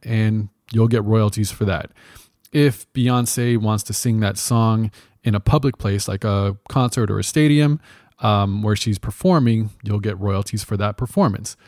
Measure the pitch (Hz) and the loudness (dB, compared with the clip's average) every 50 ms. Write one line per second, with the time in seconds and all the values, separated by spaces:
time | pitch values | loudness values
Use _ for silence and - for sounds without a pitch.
0 | - 113 117 110 110 107 107 110 104 101 _ _ _ - - 113 110 117 117 113 | -6 -4 0 0 2 2 0 0 -2 -6 _ _ _ -4 0 2 2 4 2 2
1 | 104 104 110 110 107 104 - 110 104 95 - - 107 95 90 78 - - _ _ | 2 2 2 4 2 2 0 0 -4 -4 -2 -2 -2 -2 -2 -2 -4 -10 _ _
2 | - - - - - _ _ _ _ _ - 151 147 143 120 - - _ - 131 | -20 -20 -20 -20 -20 _ _ _ _ _ 0 2 2 2 2 -2 -10 _ -4 0
3 | 123 123 123 123 120 117 - - 120 120 120 113 110 107 107 104 - - 104 - | 0 2 2 2 0 -2 -2 -2 0 0 0 2 2 0 0 -2 -2 -6 -8 -4
4 | - 123 113 110 107 98 98 - - - 123 117 113 113 110 110 110 104 - - | -2 0 0 2 0 0 -2 -4 -4 -2 0 2 2 2 2 0 -2 -4 -6 -10
5 | - _ _ _ - 117 104 101 - - - 151 135 139 120 - - 104 98 101 | -20 _ _ _ -4 -2 -2 0 0 2 2 2 2 0 -4 -2 -4 -2 -2 -2
6 | - - 98 98 - 107 101 98 98 98 98 104 _ - - 135 127 123 - 135 | -2 -4 -6 -4 -2 0 0 0 0 -2 -4 -6 _ -4 0 0 0 0 0 -2
7 | 113 104 104 101 101 - - 156 151 151 147 147 151 147 147 151 _ - - - | -2 0 0 -2 -4 -2 0 2 4 4 4 4 4 2 0 -2 _ -12 -20 -20
8 | _ _ _ - - 110 104 101 101 101 98 104 104 107 107 - - 117 104 - | _ _ _ -4 0 0 2 2 2 0 -2 -2 0 0 0 0 0 -2 -4 -4
9 | - - - - - 185 180 160 127 117 113 110 110 107 - - - 107 101 104 | -4 -8 -8 -2 0 2 4 4 4 2 2 0 -2 -4 -8 -10 -6 -4 -4 -2
10 | 101 107 98 92 98 101 95 95 101 - - 107 - - 110 98 101 104 104 - | -2 -4 -6 -4 -2 -2 0 0 -2 -4 -6 -8 -6 -4 -4 -2 -2 -4 -4 -4
11 | 123 117 - 202 196 127 98 - 104 - - _ _ | -8 -4 0 0 0 0 0 -4 -8 -12 -16 _ _